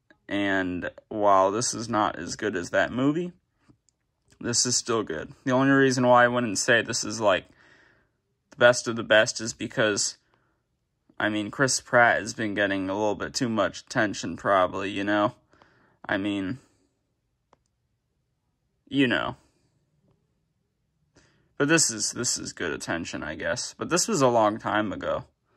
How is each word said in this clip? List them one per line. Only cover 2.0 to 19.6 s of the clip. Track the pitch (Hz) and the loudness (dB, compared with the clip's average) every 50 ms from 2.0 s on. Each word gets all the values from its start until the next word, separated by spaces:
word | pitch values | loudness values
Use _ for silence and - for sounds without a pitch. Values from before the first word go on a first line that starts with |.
| 104 87 - | 0 0 -2
as | - 85 87 - | -6 -10 -10 -8
good | - 110 104 - | -6 -4 -4 -4
as | 90 87 - | -4 -4 -2
that | - 98 87 71 87 | 0 0 0 0 -2
movie, | 120 131 143 151 175 175 180 - _ _ _ _ _ _ - _ _ _ _ _ _ _ _ _ _ _ _ _ - | 0 0 0 0 -2 -4 -8 -10 _ _ _ _ _ _ -20 _ _ _ _ _ _ _ _ _ _ _ _ _ -8
this | - 117 120 - - | -6 -2 -2 0 0
is | 123 117 | 0 -2
still | - - - 117 113 101 | -2 -2 -2 -2 -2 -2
good. | - 80 76 - - - _ - | -4 -6 -8 -10 -12 -16 _ -4
The | 131 | 0
only | 127 127 135 139 | 2 2 4 4
reason | 139 135 135 135 127 131 123 | 4 6 4 4 4 4 4
why | 123 123 123 123 | 6 8 8 6
I | 120 | 6
wouldn't | 123 123 123 113 - | 4 0 -2 -2 -2
say | - - - 120 113 | -2 2 4 4 2
this | 101 - 117 - - | 2 0 -4 -4 -4
is, | - 123 113 | -6 -4 0
like, | 113 101 92 87 - - _ _ _ _ _ _ _ _ _ _ _ _ _ _ _ _ _ _ _ _ | 2 2 2 2 0 -6 _ _ _ _ _ _ _ _ _ _ _ _ _ _ _ _ _ _ _ _
the | - | 0
best | - 120 120 123 - - | 4 6 6 6 4 -2
of | 123 113 | -4 -6
the | 117 110 | -6 0
best | 110 107 110 107 - - - | 4 4 4 4 2 -2 -6
is | 110 120 | -8 -10
because, | - - 110 98 - - 113 107 101 95 - - - - _ _ _ _ _ _ _ _ _ _ _ _ _ _ _ _ _ _ _ - | -8 -10 -10 -6 -2 0 0 0 0 -2 -2 -4 -6 -10 _ _ _ _ _ _ _ _ _ _ _ _ _ _ _ _ _ _ _ -6
I | - | -4
mean, | 107 107 107 104 104 | -4 -4 -4 -6 -6
Chris | - - 139 127 - - | -2 -2 0 0 0 -4
Pratt | - - - 123 120 113 90 76 | -4 0 4 4 6 6 4 2
has | 95 113 113 | -2 -6 -6
been | - 113 104 101 | -6 -6 -4 -2
getting | 107 101 98 98 95 92 95 | -2 0 0 -2 -2 -4 -4
a | 98 | -2
little | 104 107 104 98 | -2 -2 -2 -2
bit | - - 73 - | -4 -6 -8 -4
too | - 135 117 | -4 -4 -2
much | 110 107 95 85 - - | 0 0 0 -2 -4 -8
attention, | - - - 131 110 101 92 - - 92 82 | -14 -6 -2 -2 -2 -2 -4 -6 -8 -10 -10
probably, | 80 - 110 101 95 92 90 90 95 98 98 | -4 0 2 4 4 4 2 0 -4 -6 -6
you | 104 98 101 | -4 -4 -4
know? | 101 104 104 104 107 - _ _ _ _ _ _ _ _ _ _ _ _ _ - | -2 0 0 0 0 -2 _ _ _ _ _ _ _ _ _ _ _ _ _ -8
I | - 107 | -6 -4
mean, | 98 98 104 101 101 95 92 120 131 _ _ _ _ _ _ _ _ _ _ _ _ _ _ _ _ _ _ _ _ _ _ _ _ _ _ _ _ _ _ _ _ _ _ _ _ _ _ _ _ _ _ _ _ _ | -4 -4 -4 -4 -4 -6 -6 -8 -10 _ _ _ _ _ _ _ _ _ _ _ _ _ _ _ _ _ _ _ _ _ _ _ _ _ _ _ _ _ _ _ _ _ _ _ _ _ _ _ _ _ _ _ _ _
you | _ 135 139 135 | _ 0 2 2
know. | 123 98 67 60 - - - _ _ _ _ | 4 2 0 -2 -4 -6 -10 _ _ _ _